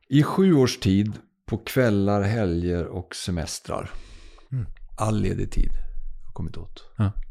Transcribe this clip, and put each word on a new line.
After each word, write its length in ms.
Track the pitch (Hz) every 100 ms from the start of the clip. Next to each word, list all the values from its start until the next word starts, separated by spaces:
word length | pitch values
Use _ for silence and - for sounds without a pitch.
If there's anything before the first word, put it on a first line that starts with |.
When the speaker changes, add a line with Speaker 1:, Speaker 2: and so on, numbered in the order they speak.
| -
Speaker 1:
I 140 | 139
sju 300 | 143 - 190
års 260 | 151 123 -
tid, 340 | 101 95 107 104 - _ -
på 120 | 110
kvällar, 640 | - 135 120 101 98 104
helger 640 | 101 117 95 85 87 87 80
och 300 | 95 - -
semestrar. 720 | - 85 76 - - - - - - - - - -
Speaker 2:
Mm. 140 | 131 - - - -
Speaker 1:
All 220 | 110 107
ledig 300 | 95 92 107
tid 200 | - - - - - - - -
har 80 |
kommit 240 | - - -
åt. 340 | 85 - - -
Speaker 2:
Ja. 140 | 101 - -